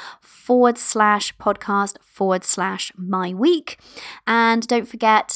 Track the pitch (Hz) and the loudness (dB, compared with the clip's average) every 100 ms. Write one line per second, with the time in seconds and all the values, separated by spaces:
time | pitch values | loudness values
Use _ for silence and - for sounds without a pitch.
0 | - - - - - 247 240 240 - 226 | -20 -20 -18 -8 0 4 4 2 -2 2
1 | 214 208 - - - 202 - 202 202 - | 2 2 -2 -4 -2 -2 -2 -2 -2 -6
2 | _ - 190 185 - - 185 190 - - | _ -4 0 0 -2 -4 -4 -6 -8 -10
3 | 185 190 180 185 277 339 - - _ - | -6 -4 -4 0 2 2 -2 -16 _ -20
4 | - - - 226 226 226 233 240 233 226 | -18 -10 -2 2 4 2 0 -2 -2 -2
5 | 220 214 - | 2 2 2